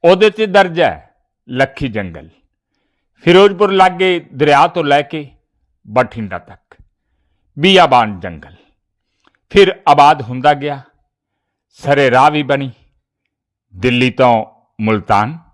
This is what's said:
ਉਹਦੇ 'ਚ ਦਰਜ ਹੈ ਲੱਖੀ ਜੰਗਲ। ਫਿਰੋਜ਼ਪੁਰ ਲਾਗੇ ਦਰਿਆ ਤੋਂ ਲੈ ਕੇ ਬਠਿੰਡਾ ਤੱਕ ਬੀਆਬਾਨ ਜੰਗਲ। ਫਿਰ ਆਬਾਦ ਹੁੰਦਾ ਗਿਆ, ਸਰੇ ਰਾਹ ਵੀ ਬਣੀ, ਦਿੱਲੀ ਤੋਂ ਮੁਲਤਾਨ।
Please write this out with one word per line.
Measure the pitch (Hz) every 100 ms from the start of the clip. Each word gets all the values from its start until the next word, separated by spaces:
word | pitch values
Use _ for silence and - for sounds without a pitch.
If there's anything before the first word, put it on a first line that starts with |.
ਉਹਦੇ | 170 185 214
'ਚ | 208
ਦਰਜ | 214 190 190 165
ਹੈ | 143 76 _ _ _ _ _
ਲੱਖੀ | 127 135 - 139
ਜੰਗਲ। | 107 95 80 80 _ _ _ _ _ _ _ _ _
ਫਿਰੋਜ਼ਪੁਰ | - 180 202 185 202
ਲਾਗੇ | 190 185 175 185 175 -
ਦਰਿਆ | 131 147 143 165
ਤੋਂ | 175
ਲੈ | 151 143
ਕੇ | 147 160 139 _ _ _ _ _ -
ਬਠਿੰਡਾ | 110 120 117 104 90
ਤੱਕ | _ 95 _ _ _ _ _ _ _ _ _ -
ਬੀਆਬਾਨ | 175 190 165 127 110 95
ਜੰਗਲ। | 92 80 - 92 _ _ _ _ _ _ _ _ _
ਫਿਰ | 196 190 185 -
ਆਬਾਦ | 143 143 151
ਹੁੰਦਾ | 117 127 143
ਗਿਆ, | 143 143 139 _ _ _ _ _ _ _ _ _ _
ਸਰੇ | - 143 135
ਰਾਹ | 127 147
ਵੀ | 151
ਬਣੀ, | 139 139 135 - _ _ _ _ _ _ _ _ _
ਦਿੱਲੀ | 92 120 123 127
ਤੋਂ | - 127 113 - _ _ _
ਮੁਲਤਾਨ। | 107 107 - 104 110 165 _